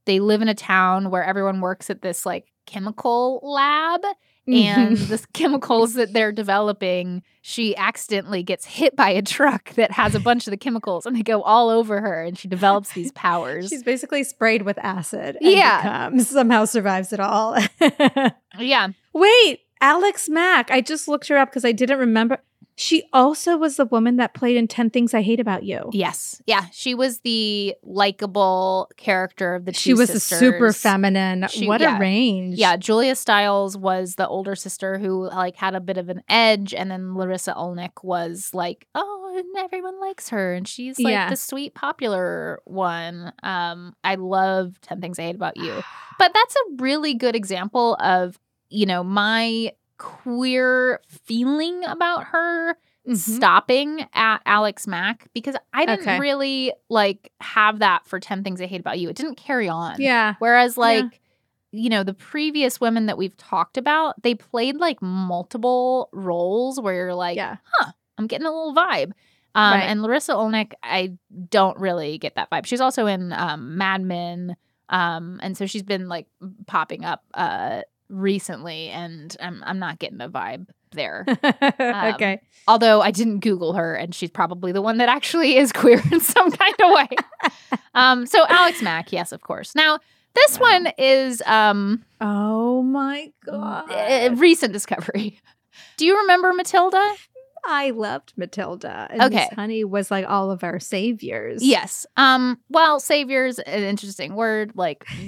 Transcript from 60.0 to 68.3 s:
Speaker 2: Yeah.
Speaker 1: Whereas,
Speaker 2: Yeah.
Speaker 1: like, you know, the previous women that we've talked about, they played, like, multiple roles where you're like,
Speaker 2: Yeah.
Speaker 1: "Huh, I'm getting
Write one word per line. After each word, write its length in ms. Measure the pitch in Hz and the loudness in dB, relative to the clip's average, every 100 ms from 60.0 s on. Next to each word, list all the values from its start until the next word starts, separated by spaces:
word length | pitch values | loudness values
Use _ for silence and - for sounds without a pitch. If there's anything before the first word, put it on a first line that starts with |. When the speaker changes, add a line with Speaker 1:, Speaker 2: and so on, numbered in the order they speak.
Speaker 2:
Yeah. 340 | 269 240 214 202 | 0 2 0 0
Speaker 1:
Whereas, 340 | 226 240 247 240 | 4 6 4 4
Speaker 2:
Yeah. 40 | |
Speaker 1:
like, 400 | 233 226 240 - _ _ _ _ _ | 4 4 0 -6 _ _ _ _ _
you 180 | 208 233 | -6 -2
know, 140 | 214 | 0
the 120 | 196 | -2
previous 680 | 190 - 302 302 302 254 - | -6 -8 -4 -2 0 -2 0
women 260 | 233 226 220 | 0 0 -2
that 100 | - | -2
we've 200 | 190 - | -6 -8
talked 400 | - 185 170 - | -6 -4 -2 -2
about, 420 | 262 302 311 - | 0 0 0 -2
they 100 | - | -2
played, 440 | 233 _ 233 247 285 | -4 _ -4 -4 -2
like, 220 | 349 277 | -2 -2
multiple 1080 | 185 185 185 175 180 247 240 247 247 254 - | -6 -4 -4 -6 -8 -4 0 0 0 -2 -4
roles 680 | 226 190 170 175 214 254 269 | -8 -4 -2 0 -2 -2 -4
where 140 | 208 | -4
you're 200 | 180 180 | -4 -4
like, 220 | 180 175 175 | -4 -6 -6
Speaker 2:
Yeah. 220 | 190 - _ | -8 -10 _
Speaker 1:
"Huh, 180 | - - - _ - | -2 -2 -8 _ -10
I'm 80 | |
getting 180 | 220 | -6